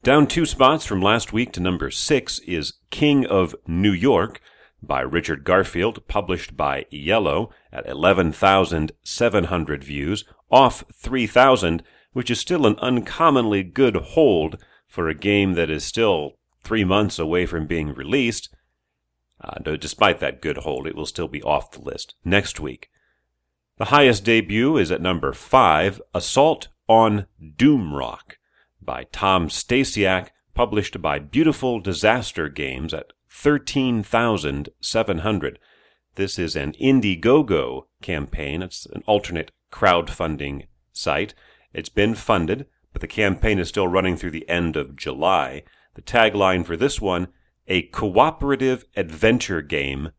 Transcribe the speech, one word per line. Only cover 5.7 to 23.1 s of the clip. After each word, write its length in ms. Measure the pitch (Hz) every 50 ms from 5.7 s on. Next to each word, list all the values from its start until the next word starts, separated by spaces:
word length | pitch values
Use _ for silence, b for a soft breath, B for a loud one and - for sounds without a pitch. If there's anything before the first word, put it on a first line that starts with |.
| - 85 90 113 110 - _
published 500 | - - 104 90 87 90 85 - - -
by 300 | - 76 71 69 69 - _
Yellow, 640 | - 73 71 78 104 113 101 76 71 87 117 - b b b b
at 120 | - 64 -
eleven 460 | - 65 71 82 92 95 92 90 80
thousand 600 | 78 - 101 98 98 95 92 - 87 80 78 76 - _
seven 420 | _ - - - 117 117 98 104 85
hundred 380 | 80 92 85 78 67 73 69
views, 420 | 67 69 71 71 71 80 104 104 b b b b b _
off 320 | - 127 135 120 - - - _ -
three 320 | - - 117 127 131 117
thousand, 560 | 104 - 123 131 135 131 107 95 85 82 82 b b b b b b
which 180 | b 127 123 -
is 80 | 120 -
still 260 | - - 175 165 139
an 140 | 107 - -
uncommonly 840 | - 127 127 120 - - - - 165 165 143 131 117 107 104 98 95
good 320 | 90 - 131 135 123 101
hold 680 | 87 - - - 160 156 127 98 82 78 82 - b b b b b b
for 220 | b - - 85 80
a 80 | 78
game 380 | 73 - 101 104 101 101 95 90
that 140 | 82 82 76
is 160 | 78 73 71
still 540 | - - 113 113 107 92 78 73 71 _ _ _ _ _ _
three 220 | _ - 113 110 98
months 340 | 90 95 104 104 90 - -
away 260 | 82 78 85 90 90
from 220 | 82 87 80 78
being 260 | 76 87 82 76 76
released. 640 | 69 67 67 76 113 143 127 113 104 - - - _ _ _ _ _ _ _ _ _ _ _ _ _ _ _ _ _ _
Uh, 180 | - - - -
though 160 | - - 78
despite 440 | 73 73 78 - - 110 98 85 -
that 200 | - 67 65 -
good 180 | - 80 71 67
hold, 280 | 71 80 69 64 69
it 80 | 80 -
will 120 | 76 76
still 220 | - - - 85 73
be 140 | - 71
off 300 | 76 - 73 71 - -
the 100 | - 65
list 320 | 64 67 - - - _ - _ _
next 360 | 87 92 202 196 - - -
week. 280 | 76 69 62 - - _ _ _ _ _